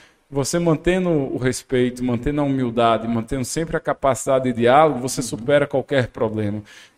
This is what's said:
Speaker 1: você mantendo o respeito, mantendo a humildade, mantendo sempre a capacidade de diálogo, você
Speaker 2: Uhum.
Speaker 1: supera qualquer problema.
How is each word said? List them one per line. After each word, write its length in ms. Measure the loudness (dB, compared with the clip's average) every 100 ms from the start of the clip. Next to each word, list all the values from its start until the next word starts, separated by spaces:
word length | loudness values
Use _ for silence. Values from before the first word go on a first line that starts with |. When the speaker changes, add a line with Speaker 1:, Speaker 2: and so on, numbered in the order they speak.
| _ _ -8
Speaker 1:
você 280 | -4 -2 0
mantendo 520 | 2 2 2 0 2
o 260 | 0 0 -2
respeito, 680 | -2 -4 -2 0 0 0
mantendo 380 | -2 -2 -2 -2
a 40 |
humildade, 600 | 0 0 -2 2 2 2 0
mantendo 360 | -4 -2 -6
sempre 320 | -4 -4 -4 -4
a 40 |
capacidade 640 | -4 -2 0 0 0 0
de 80 | 0 2
diálogo, 380 | 4 6 4 2
você 200 | -4 -6
Speaker 2:
Uhum. 60 | -6
Speaker 1:
supera 400 | -6 0 2 2
qualquer 420 | -2 0 0 0
problema. 540 | -2 -4 -2 -4 -6 -10 -20 -20